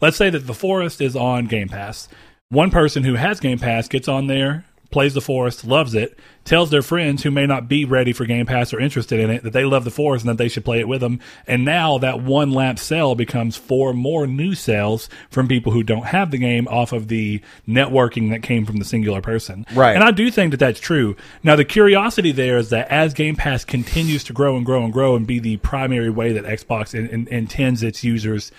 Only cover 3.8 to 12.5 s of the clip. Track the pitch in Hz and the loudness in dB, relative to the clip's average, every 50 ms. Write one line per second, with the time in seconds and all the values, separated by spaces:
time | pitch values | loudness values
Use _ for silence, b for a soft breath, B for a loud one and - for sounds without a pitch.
3.8 | 117 - - 127 - 143 135 135 139 135 135 135 135 139 147 165 - _ _ _ | -2 -2 -4 -4 -2 -2 -2 -2 0 0 0 0 0 -2 -2 -6 -8 _ _ _
4.8 | _ _ - 143 139 143 135 139 - - 131 131 123 123 120 - - 113 131 156 | _ _ 0 2 2 2 2 -2 -2 -2 -2 -2 -2 -2 -4 -6 -2 0 2 2
5.8 | 151 120 113 107 117 - b b b b b b - - 165 170 175 147 151 143 | 2 0 -2 -2 -2 -4 b b b b b b -2 2 2 2 4 4 2 0
6.8 | - - 165 175 165 147 143 139 - 147 139 139 139 143 135 123 120 120 143 151 | 2 0 -2 -2 0 0 -2 -2 -2 0 0 2 2 0 0 -2 -2 -2 0 0
7.8 | 147 127 131 127 123 127 117 - 123 113 117 120 120 - 131 123 120 - - 110 | 0 2 2 2 2 2 0 -2 -2 -2 -2 -2 0 0 0 -2 -2 -2 -2 -2
8.8 | 131 147 - 123 113 - 120 110 110 110 113 120 117 113 113 127 135 135 139 131 | -2 -2 -2 -4 -2 -2 0 0 0 0 -2 -2 -4 -2 -2 0 2 2 2 0
9.8 | 120 120 - 147 147 147 135 117 113 120 117 113 117 120 - 120 - 123 117 117 | 0 -2 -4 -2 0 0 0 0 -2 -2 -2 0 -2 -2 -4 -4 -4 -2 -2 -2
10.8 | 110 117 131 131 123 117 123 123 B B B B B - 127 123 127 143 165 175 | -2 -2 -2 -2 -2 -2 -4 -4 B B B B B -2 -2 0 0 0 0 0
11.8 | 160 156 143 127 131 131 123 120 123 135 135 147 147 139 | 2 0 0 0 0 -2 -2 -2 -2 0 2 2 2 2